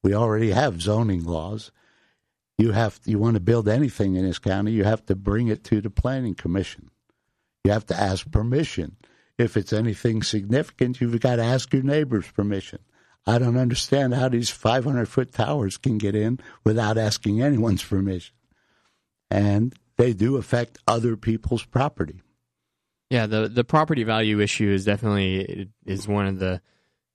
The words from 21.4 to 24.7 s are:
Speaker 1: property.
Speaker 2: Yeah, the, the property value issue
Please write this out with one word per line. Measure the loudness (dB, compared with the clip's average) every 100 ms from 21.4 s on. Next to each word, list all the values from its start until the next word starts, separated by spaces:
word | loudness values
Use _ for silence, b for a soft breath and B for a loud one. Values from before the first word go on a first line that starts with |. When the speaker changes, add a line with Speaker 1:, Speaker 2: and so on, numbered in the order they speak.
| -2 -6
Speaker 1:
property. | -2 -2 -2 -2 -8 -8 _ _ _ _ _ _ _ _ _
Speaker 2:
Yeah, | -2 0
the, | 0 0
the | -2
property | 2 2 2 0
value | 0 0 2 2
issue | 0 0 2